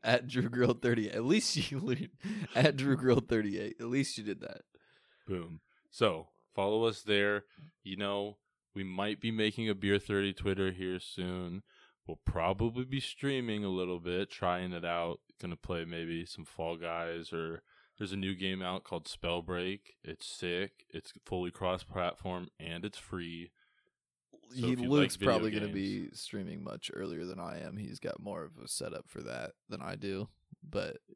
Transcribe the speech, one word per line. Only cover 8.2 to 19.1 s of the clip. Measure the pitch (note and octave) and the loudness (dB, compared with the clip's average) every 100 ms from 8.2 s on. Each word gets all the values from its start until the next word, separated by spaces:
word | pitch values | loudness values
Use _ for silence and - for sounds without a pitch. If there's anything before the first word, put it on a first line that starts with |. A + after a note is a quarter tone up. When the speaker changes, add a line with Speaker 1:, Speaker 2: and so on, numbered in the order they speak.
| G#2 G#2 _ _ _ | -4 -8 _ _ _
Speaker 2:
we | G2 | -6
might | F#2+ F#2 G#2+ G#2+ | -4 -2 -2 0
be | A2+ | 0
making | A2 G#2+ A#2 A2 | 2 2 2 0
a | |
Beer | G2 G2 G2+ | 2 4 4
thirty | - G2+ G2 | 4 2 2
Twitter | F#2 G2+ F#2+ F#2+ | 0 0 2 2
here | F#2 F#2 F#2 | 0 -2 -4
soon. | - - F2+ F#2 F2 F#2+ - _ - _ - | -6 -4 -4 -2 -4 -8 -10 _ -20 _ -12
We'll | D#2+ - | -4 -2
probably | E2+ F2 G2 A2+ B2 | 2 2 2 0 0
be | B2+ C3+ | -2 -2
streaming | - - C#3 C3 A#2+ G#2 | -4 -2 0 0 0 0
a | G2+ | 0
little | F#2 F2+ F2 | 0 0 -2
bit, | F2 F2+ G2+ | 0 0 -2
trying | - F#2 F2+ F2+ | 0 2 2 0
it | F2 | -2
out. | E2+ E2+ E2+ - _ - | 0 0 0 -2 _ -10
Gonna | F2 E2+ | -8 -6
play | - E2+ E2 | -4 -4 -4
maybe | E2+ E2 E2 E2+ | -6 -4 -4 -6
some | - | -12
Fall | D#2 - E2 E2 | -12 -6 -4 -4
Guys, | E2+ E2+ E2 E2+ E2 | -4 -4 -4 -4 -4
or | E2 E2 E2 _ _ _ - | -4 -4 -6 _ _ _ -8
there's | G2 | -4
a | G2 | -2
new | F#2+ | -2
game | F#2 F#2+ F#2+ | 0 -2 -2
out | F2+ F#2+ | -2 -4
called | - F2 | -4 -8
Spellbreak. | - | -6